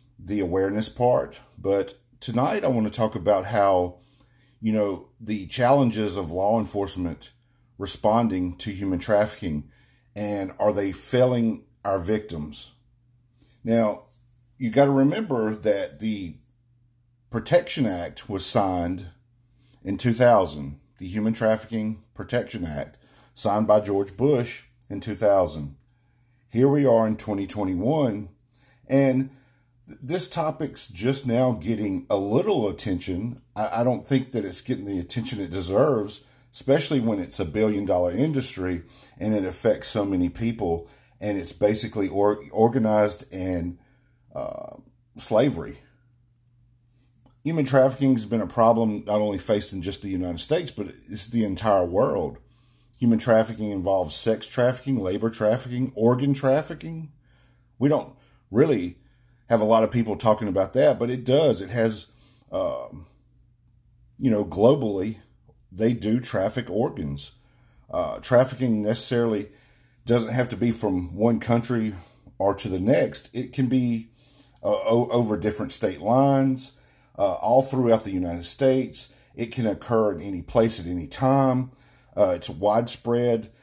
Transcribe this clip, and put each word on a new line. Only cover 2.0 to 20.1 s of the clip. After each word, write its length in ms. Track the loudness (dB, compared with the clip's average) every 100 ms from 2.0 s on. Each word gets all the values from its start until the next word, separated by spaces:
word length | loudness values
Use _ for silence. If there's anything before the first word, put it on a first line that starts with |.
| _ -12
tonight 440 | -4 -2 0 0
I 40 | 0
wanna 200 | 0 0
talk 260 | 0 -2
about 300 | -2 2 2
how, 540 | 2 2 4 4 2 -4 _ _ _ _ _ _
you 140 | -2
know, 360 | 0 0 -2 -10 _
the 260 | -8 -8 -6
challenges 680 | 0 4 4 4 0 -2 -4
of 140 | -4
law 280 | -2 0 0
enforcement 720 | -2 -4 -4 -4 -6 -8 -16 _ _ _ _ -12
responding 800 | -8 -2 2 2 2 0 -4 -6
to 160 | -8
human 260 | -6 -4 -4
trafficking, 720 | 2 2 2 -2 -6 -6 -8 _ _ _ _
and 360 | -8 -6 -4 -6 0
are 140 | 0
they 200 | 2 -2
failing 680 | -4 0 4 4 4 0 -2 -10 _
our 140 | -2 -2
victims? 760 | 0 -2 -2 -10 -10 -12 -16 _ _ _ _ _ _ _ _ _
Now, 420 | 0 2 2 -2 -10 _ _ _ _ -8
you 140 | -2
gotta 200 | 4 4
remember 640 | 6 4 2 -2 -2 -2
that 460 | -2 0 0 -2 -6
the 380 | -6 -6 -8 -14 _ _ _ _ _ _ _ _ _
Protection 560 | -6 2 2 2 -2
Act 460 | -2 -2 -6 -10 -8
was 160 | -4 0
signed 600 | 2 2 0 -2 -4 -10 -18 _ _ _ _ _ _
in 140 | -6 -2
two 160 | 0